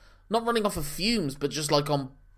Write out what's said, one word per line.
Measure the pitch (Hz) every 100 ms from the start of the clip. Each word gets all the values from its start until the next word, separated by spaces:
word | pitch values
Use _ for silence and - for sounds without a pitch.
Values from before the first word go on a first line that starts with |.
| - - -
not | 226
running | 233 233
off | 202 180
of | 147
fumes, | - 202 233 147
but | 131 143
just, | 143 151
like, | 147 147
on | 147 131 - -